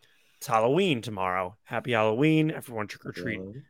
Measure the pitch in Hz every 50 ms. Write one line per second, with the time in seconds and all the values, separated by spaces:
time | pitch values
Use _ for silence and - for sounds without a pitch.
0 | _ _ _ _ _ _ _ - - - 117 110 110 123 139 180 202 185 139 113
1 | 101 120 107 95 92 92 92 95 92 92 - _ _ - 123 113 - 127 117 110
2 | 107 110 107 123 147 156 160 156 156 156 156 147 - - 117 110 104 - - -
3 | - 151 - - - 117 107 92 92 98 110 139 -